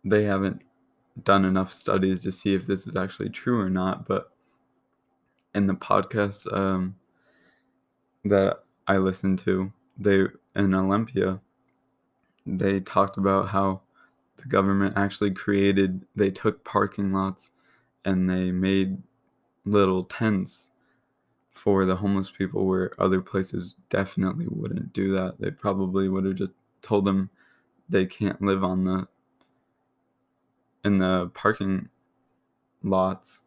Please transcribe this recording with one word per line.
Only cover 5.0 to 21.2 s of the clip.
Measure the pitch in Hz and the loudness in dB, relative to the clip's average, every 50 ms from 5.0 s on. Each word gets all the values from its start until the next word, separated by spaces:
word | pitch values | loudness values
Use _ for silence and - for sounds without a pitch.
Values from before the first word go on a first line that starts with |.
| _ _ _ _ _ _ _ _ _ _ - | _ _ _ _ _ _ _ _ _ _ -2
in | 101 101 | 0 0
the | 98 95 | 0 0
podcast, | - - - 101 101 98 - - 110 104 101 101 - - - - | -4 -2 0 0 0 0 -2 -2 -2 -2 -2 -4 -8 -8 -4 -2
um, | 101 98 95 95 92 92 92 98 _ _ _ _ _ _ _ _ _ _ _ _ _ _ _ _ _ _ _ _ _ _ _ _ _ - | -2 0 0 0 -2 -4 -6 -8 _ _ _ _ _ _ _ _ _ _ _ _ _ _ _ _ _ _ _ _ _ _ _ _ _ 0
that | 101 101 98 98 98 - - _ _ _ _ _ | 2 4 4 4 4 0 -4 _ _ _ _ _
I | - 98 | 2 2
listened | 95 95 95 92 - - 98 95 92 | 4 4 2 0 0 0 0 0 0
to, | - 98 95 92 95 98 - _ _ _ _ - | 0 0 0 0 -2 -6 -8 _ _ _ _ -2
they, | 95 101 98 95 95 95 - - _ _ _ | 2 4 6 6 4 2 -2 -10 _ _ _
in | - 101 95 95 | 0 2 2 2
Olympia, | 95 95 95 98 107 113 120 - 98 95 95 95 98 _ _ _ _ _ _ _ _ _ _ _ _ _ _ _ _ _ _ _ _ _ | 2 2 2 0 0 -2 -2 -2 0 0 0 -2 -4 _ _ _ _ _ _ _ _ _ _ _ _ _ _ _ _ _ _ _ _ _
they | - 98 92 104 98 98 95 | -6 -4 0 0 0 0 0
talked | 92 - - 104 98 95 - - | -4 0 2 2 2 2 0 0
about | 95 98 98 98 98 95 | 0 2 2 2 0 0
how | 98 98 98 98 95 98 _ _ _ _ _ _ _ _ _ _ _ | 0 0 0 0 -2 -4 _ _ _ _ _ _ _ _ _ _ _
the | - - 123 | -20 -8 0
government | 107 98 95 98 98 98 98 98 95 | 0 2 2 4 2 2 2 2 2
actually | 98 101 101 - - 104 101 | 0 -2 -2 0 -2 -2 -2
created, | 92 - - - 101 98 98 101 98 98 98 92 92 92 - _ _ | -2 -2 -2 0 2 2 4 4 4 4 2 2 0 -6 -10 _ _
they | 101 104 95 | 0 0 0
took | 92 - - 110 - - _ | 0 0 -2 -2 -2 -2 _
parking | - - 104 101 101 - - 101 98 | -2 0 0 0 0 -2 -4 -4 -2
lots | 95 95 95 95 95 - - - _ _ _ _ _ _ _ _ _ _ _ | -2 -2 -2 -4 -6 -10 -18 -20 _ _ _ _ _ _ _ _ _ _ _
and | 98 95 92 92 92 | -2 0 2 2 2
they | 92 92 92 92 | 0 0 0 -2
made | 90 90 95 95 98 98 95 95 95 95 - _ _ _ _ _ _ _ _ _ _ _ _ | 0 0 0 2 2 2 2 0 -4 -8 -12 _ _ _ _ _ _ _ _ _ _ _ _
little | 101 104 104 98 95 92 92 90 | 2 4 4 6 4 4 0 -2
tents | - - - 113 110 104 95 92 - - - - _ _ _ _ _ _ _ _ _ _ _ | -6 -6 -2 0 0 2 0 -2 -6 -10 -18 -20 _ _ _ _ _ _ _ _ _ _ _